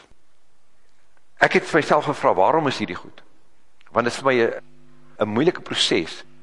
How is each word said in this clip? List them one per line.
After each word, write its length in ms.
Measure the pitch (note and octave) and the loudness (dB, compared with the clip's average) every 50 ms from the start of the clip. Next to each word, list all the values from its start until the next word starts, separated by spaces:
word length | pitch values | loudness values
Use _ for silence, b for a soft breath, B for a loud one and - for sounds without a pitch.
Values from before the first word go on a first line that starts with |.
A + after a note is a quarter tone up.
| - _ - - - - - - - - - - - - - - - - - - - - - - - - - - | -20 _ -20 -20 -20 -20 -20 -20 -20 -20 -20 -20 -20 -20 -20 -20 -20 -20 -20 -20 -20 -20 -20 -20 -20 -20 0 2
Ek 140 | C#3 D3 | 2 4
het 120 | - F#3 - | 4 2 0
vir 160 | - - D#3 | 2 0 0
myself 240 | - - D#3 D3+ - | 2 4 2 2 2
gevra, 300 | D3 C3+ - - B2 G2 | -2 -4 0 2 2 4
waarom 320 | F#2 F#2+ A#2 D3 E3 D#3 | 6 4 4 4 2 0
is 120 | C3 - - | 0 -2 -2
hierdie 180 | G#2+ - F2 | -4 -6 -6
goed? 260 | - - - - - - - - - - - - - - - - - - - | -10 -12 -14 -18 -18 -18 -20 -20 -20 -20 -20 -20 -20 -20 -20 -20 -20 -18 -2
Want 140 | - A2 A#2+ | 0 0 0
dit 80 | A#2 | 0
is 60 | - - | -2 0
vir 80 | C3+ | 0
my 160 | C3+ B2+ A#2+ | 2 4 4
'n, 200 | A#2 - - - - - - - - - - - - - - - | 2 2 0 -6 -12 -14 -18 -18 -18 -18 -18 -18 -18 -18 -6 -4
'n 100 | G#2+ G#2+ | -2 0
moeilike 320 | G#2 A#2+ D#3 F3 - - | 2 2 2 2 2 0
proses, 640 | - - - - - - B2 G2 D#2+ - - - - - - - | -6 -6 -2 -2 0 2 2 0 0 -4 -8 -14 -16 -18 -20 -20